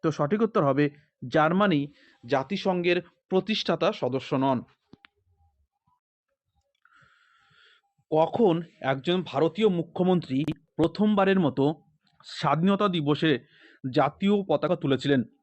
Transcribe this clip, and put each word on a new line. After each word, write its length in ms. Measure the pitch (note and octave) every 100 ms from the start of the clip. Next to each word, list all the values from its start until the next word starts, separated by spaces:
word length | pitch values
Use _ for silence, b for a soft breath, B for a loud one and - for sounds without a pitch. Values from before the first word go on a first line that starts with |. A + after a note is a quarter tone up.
তো 40 | E3+
সঠিক 300 | D3 D3 G#3
উত্তর 200 | A3 A3 D3
হবে 160 | C3+ D3 b b _ B2+
জার্মানি 460 | D#3+ D3+ F3+ G3+ D#3 C#3+ b b b
জাতিসংঘের 760 | A#2 C3+ C3+ G3 G3 F3+ F3 F3 F3 b _
প্রতিষ্ঠাতা 600 | F#3 F#3+ G#3+ - E3 E3
সদস্য 380 | A3 C3 C3 - C#3
নন। 160 | C3+ B2+ - _ _ - - _ _ _ _ _ _ _ _ _ _ _ _ _ _ _ _ _ b b b b b b b b b b b _ _
কখন 440 | D#3 D#3+ - A3+ E3 E3 _
একজন 380 | B2+ C3+ C3 F3+
ভারতীয় 460 | E3 C3+ D#3+ D#3+ G#3+
মুখ্যমন্ত্রী 720 | F3 E3+ - F3+ F#3 - C3 D3+ D3+ _ -
প্রথমবারের 640 | D#3+ E3 G#3+ G#3 F#3+ F#3+
মতো 240 | D#3+ B2 C#3 E3 _ _ _ _ -
স্বাধীনতা 600 | - D3 C#3+ F3+ G3 G#3
দিবসে 440 | F3 D3 D3 D#3+ B2+ b b b b
জাতীয় 500 | C3+ B2+ C#3 - G3 G3+ G3
পতাকা 280 | D3 D3+ F3+
তুলেছিলেন? 440 | C#3 C3 C#3 C#3 A2+ _